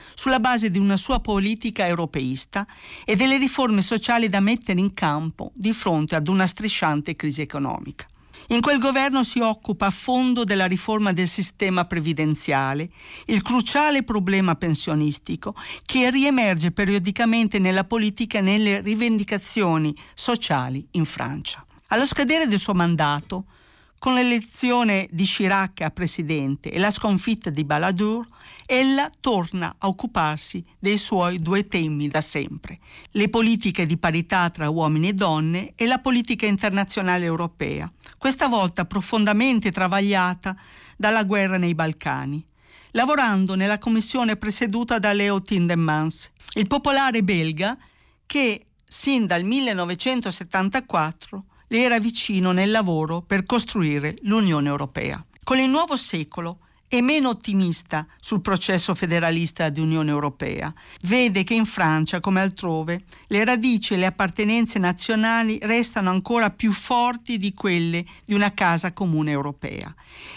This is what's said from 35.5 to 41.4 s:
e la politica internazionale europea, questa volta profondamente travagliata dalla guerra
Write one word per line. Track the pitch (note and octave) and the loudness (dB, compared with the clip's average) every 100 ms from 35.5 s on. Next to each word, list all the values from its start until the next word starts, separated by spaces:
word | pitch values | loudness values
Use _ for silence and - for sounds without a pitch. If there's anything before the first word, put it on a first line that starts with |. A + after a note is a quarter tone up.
| F3 - - | -2 -6 -2
e | A3+ | 0
la | B3+ | 0
politica | C4 B3 A#3 G#3+ G#3+ | 2 0 0 -2 0
internazionale | G3 G#3+ G3 G3 - F#3 F3+ E3+ | 0 0 -2 -2 -2 0 0 0
europea, | E3 E3+ - - D3 E3 - - - | -2 -4 -6 -6 -6 -10 -14 -20 -4
questa | C4+ C4+ C#4 | -2 0 2
volta | A3+ F#3 F3+ E3+ | 2 0 -2 -4
profondamente | G3+ - A3+ G#3 G#3 C4 A#3 G3 | -4 -2 2 2 4 2 2 0
travagliata | - F#3 G3 G3+ G3 F3+ F3+ G3 F#3+ - - - - | 0 0 2 2 2 2 -2 -6 -10 -14 -20 -20 -2
dalla | G#3+ A3 | 2 2
guerra | G3 G3+ | 2 2